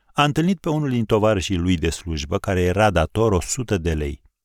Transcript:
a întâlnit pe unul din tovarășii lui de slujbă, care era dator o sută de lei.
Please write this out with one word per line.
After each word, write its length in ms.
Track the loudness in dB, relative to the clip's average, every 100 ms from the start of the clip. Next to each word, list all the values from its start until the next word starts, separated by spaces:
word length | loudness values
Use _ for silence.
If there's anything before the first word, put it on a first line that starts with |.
| _
a 100 | 0
întâlnit 360 | 0 2 0 -2
pe 100 | -2
unul 200 | -2 0
din 160 | -2 2
tovarășii 520 | 2 2 2 0 -2
lui 180 | 0 0
de 140 | 0
slujbă, 500 | -4 -6 -8 -4 -4
care 220 | -2 0
era 280 | 0 2 2
dator 420 | 2 0 0 2
o 100 | 2
sută 360 | -2 -6 -2 -2
de 160 | -2
lei. 280 | -2 -4 -8 _ _